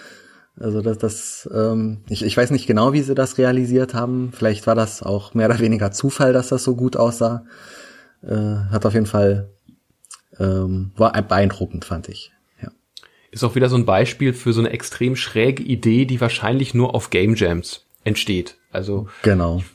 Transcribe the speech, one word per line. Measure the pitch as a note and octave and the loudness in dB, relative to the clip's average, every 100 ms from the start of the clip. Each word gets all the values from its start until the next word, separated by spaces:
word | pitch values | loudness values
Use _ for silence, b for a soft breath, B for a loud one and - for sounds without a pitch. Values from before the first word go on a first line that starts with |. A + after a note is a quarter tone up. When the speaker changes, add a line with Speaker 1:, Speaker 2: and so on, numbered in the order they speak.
| B B B B B - | B B B B B -8
Speaker 1:
Also | A2 G#2+ | -4 -2
das, | A2 A2 | -2 -2
das, | A2 - - - - | -4 -4 -12 -12 -6
ähm, | A2 A2 A2+ A2 G#2+ - | -2 0 0 -2 -6 -8
ich, | G#2+ | -4
ich | G#2+ - | -2 0
weiß | B2 | 2
nicht | C#3 - | 0 2
genau, | A2 B2 | 2 4
wie | D3 | 2
sie | C3+ | 0
das | C3+ C3 - | 0 0 2
realisiert | B2+ B2+ B2 B2+ B2+ | 2 2 2 2 0
haben. | A#2 B2 B2+ B2 | -2 -4 -4 -4
Vielleicht | - A2 G2+ - | -2 -2 0 0
war | |
das | A2+ A2 - | 2 0 -4
auch | G2 G2+ - | -4 -4 -2
mehr | A#2 A2 | 0 2
oder | A2+ | 2
weniger | A2+ A2 G2+ | 2 2 -2
Zufall, | - C#3 - C3+ | -2 -2 2 2
dass | B2+ B2 | 2 2
das | B2+ | -2
so | C3 A#2+ | 0 0
gut | B2+ - | 0 2
aussah. | A#2 A#2 A#2 A#2 - B B B B B B B | 0 2 -2 -2 -10 B B B B B B B
Äh, | - G#2+ G#2+ G#2 G2 | -4 -2 0 -2 -2
hat | G#2 G#2+ | 0 2
auf | |
jeden | A2+ G#2+ | 2 2
Fall, | G#2 G2+ G2+ G2 _ _ _ _ _ - - _ - | 2 2 2 -4 _ _ _ _ _ -20 -20 _ -2
ähm, | G2 F#2+ F#2 F#2 F#2+ - | 0 0 0 -2 -4 0
war | A2 A2 | 2 2
beeindruckend, | G2+ G2 G2 - F#2 F#2 | 0 2 2 0 -6 -8
fand | - E2 - | -8 -10 -10
ich. | - - _ _ - | -16 -20 _ _ -18
Ja. | - _ _ - b b b | -18 _ _ -20 b b b
Speaker 2:
Ist | A2 | -2
auch | A#2+ | 0
wieder | B2+ B2 | 2 2
so | B2 | 2
ein | G#2+ | 4
Beispiel | F#2+ B2+ - C3+ | 2 2 0 -2
für | B2 B2 | 0 0
so | A2+ | 2
eine | A#2 | 0
extrem | - - - B2 C3 | -2 -8 -4 -2 -2
schräge | - A2 B2 C3+ | -4 0 0 0
Idee, | - A#2+ A#2 A#2 C3 | -2 0 2 4 2
die | B2 | 0
wahrscheinlich | A#2 - G#2+ C3 C3 | -2 0 0 0 0
nur | A#2+ B2 | 2 2
auf | A#2 - | 0 0
Game | F2+ G2+ A2 | 2 2 2
Jams | F2+ E2+ - - _ _ | 2 0 -6 -14 _ _
entsteht. | G#2+ G#2 - F#2 E2+ - _ | -4 -2 -2 -4 -4 -12 _
Also | - G2 G2+ G#2 B | -8 -4 -6 -6 B
Speaker 1:
Genau, | G#2+ F#2+ E2+ F2 F#2 | 2 2 2 -2 -6